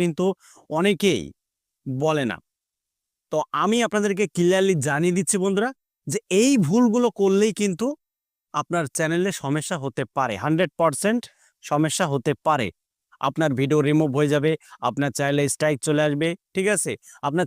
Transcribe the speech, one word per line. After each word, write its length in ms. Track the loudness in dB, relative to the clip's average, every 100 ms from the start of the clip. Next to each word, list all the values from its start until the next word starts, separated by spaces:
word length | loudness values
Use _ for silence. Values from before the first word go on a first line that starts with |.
কিন্তু 240 | -2 0 -2 -4 -12 -20 -6
অনেকেই 540 | 0 0 2 0 0 -4 -14 _ _ _ _ -8
বলে 400 | -2 0 0 -2
না। 60 | -6 _ _ _ _ _ _ _ _ _
তো 60 | -4 -4 -2
আমি 140 | 0 0 0
আপনাদেরকে 380 | 0 -2 -2 -2 0
ক্লিয়ারলি 400 | 2 4 2 0 0
জানিয়ে 280 | 0 0 0
দিচ্ছি 200 | 0 -2
বন্ধুরা, 260 | 0 0 -2 -6 _ _ -6
যে 120 | -6 0 2
এই 100 | 4 4 4
ভুলগুলো 400 | 4 4 2 0 0
করলেই 340 | 2 4 2 0
কিন্তু 260 | -4 -2 -4 -6 _ _ _ _ _
আপনার 320 | -8 -2 -2 -2 -2
চ্যানেলে 340 | -2 0 -2 -4
সমস্যা 320 | -4 -4 -2 -6
হতে 200 | -6 -6 -6 -2
পারে, 180 | -2 -2
হান্ড্রেড 280 | 0 0 0 0
পার্সেন্ট 440 | 0 0 -2 -2 -4 _ _ _
সমস্যা 420 | -4 0 0 0 -2
হতে 180 | 0 -2 -2 0
পারে। 200 | 0 -2 -8 _ _ _ _
আপনার 300 | -4 -2 0 0
ভিডিও 200 | 2 2 2
রিমুভ 220 | 2 2 0
হয়ে 120 | 0
যাবে, 180 | 2 0 -2 -8 -6
আপনার 300 | -4 -2 -4 -2
চ্যানেলে 260 | 0 0 0
স্ট্রাইক 240 | 0 -2 0 0
চলে 140 | 0 0
আসবে, 220 | 0 -2 -4 _ -4
ঠিক 120 | 0 -2
আছে? 160 | -2 -8 -12 -8 -4
আপনার 180 | -2